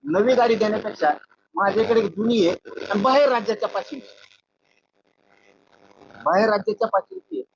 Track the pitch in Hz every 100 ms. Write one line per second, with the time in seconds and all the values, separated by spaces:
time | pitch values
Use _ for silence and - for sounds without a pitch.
0 | 139 175 226 254 233 220 214 214 208 -
1 | 151 147 _ _ _ - 196 196 220 226
2 | 196 175 220 233 170 185 - - - 202
3 | 226 269 285 247 208 214 - 202 - 269
4 | 196 - - _ _ _ _ _ 101 _
5 | 101 _ _ _ _ _ _ _ _ _
6 | - - - 180 220 208 196 202 226 196
7 | - 370 _ 330 -